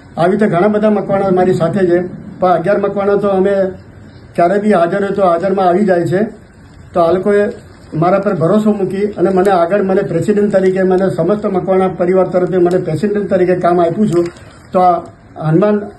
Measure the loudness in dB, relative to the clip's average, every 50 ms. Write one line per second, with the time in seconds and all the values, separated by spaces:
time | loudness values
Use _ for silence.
0 | -20 -14 -4 0 0 0 2 2 0 0 2 2 0 2 0 2 0 2 0 0
1 | 0 -2 -2 -2 0 0 2 2 2 2 2 0 0 -2 0 0 2 2 2 0
2 | 0 -4 -8 -14 -16 -18 -6 -2 0 2 2 2 0 0 0 0 -2 -2 -2 -2
3 | 0 0 0 0 0 0 0 2 0 0 0 0 -2 -2 -4 -10 -18 -20 -20 -20
4 | -20 -20 -20 -20 -20 -8 -2 0 0 2 0 0 0 2 2 2 2 0 0 -2
5 | -4 -4 -2 0 0 0 0 0 0 -2 0 0 2 2 2 2 2 2 0 0
6 | 0 0 0 -2 -2 -4 -6 -14 -20 -20 -20 -20 -20 -20 -20 -20 -20 -6 -2 0
7 | 2 2 2 0 0 0 0 0 0 -2 -4 -10 -16 -20 -20 -20 -18 -10 -4 -2
8 | 0 0 0 0 0 -2 -2 0 0 2 2 2 2 0 0 0 -2 -4 -2 -4
9 | -4 -4 -2 -2 -2 0 2 2 2 2 2 2 2 0 0 -2 0 0 0 -2
10 | -2 -2 -2 -2 -2 0 0 0 0 2 2 2 2 2 2 2 2 2 2 2
11 | 0 0 0 -2 0 0 0 -2 -2 -4 -4 -2 -2 0 0 0 0 0 -2 -2
12 | -2 0 2 2 0 0 0 -2 -2 0 0 0 2 2 2 0 -2 -2 -4 -4
13 | -2 -2 -2 -4 -2 -2 0 0 2 0 0 0 0 0 2 2 0 0 0 0
14 | 0 0 0 0 -2 -2 -6 -12 -20 -20 -20 -20 -16 -4 0 2 2 2 2 0
15 | -4 -10 -18 -20 -20 -20 -16 -8 -4 0 2 2 2 2 0 0 -2 -8 -12